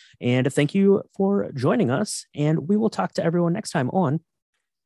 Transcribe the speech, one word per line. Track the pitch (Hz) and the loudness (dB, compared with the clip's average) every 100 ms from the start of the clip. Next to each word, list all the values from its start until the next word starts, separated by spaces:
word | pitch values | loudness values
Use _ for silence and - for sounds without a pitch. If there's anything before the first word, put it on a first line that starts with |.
| - - | -20 -6
And | 123 127 131 | 0 2 2
thank | 147 143 196 | 2 0 4
you | 196 196 - - | 4 4 0 -4
for | 196 202 - 143 | -2 0 -2 -2
joining | 135 247 135 | 0 2 0
us. | 131 214 - - - | 0 -4 -8 -10 -2
And | 147 160 160 | 0 0 0
we | 208 | 0
will | 220 | 0
talk | - 185 | -2 -4
to | - | -2
everyone | 170 175 170 | -2 0 0
next | 175 - | -2 -4
time | 160 127 | -4 -2
on | 190 156 160 - _ _ _ _ _ | 0 0 -2 -6 _ _ _ _ _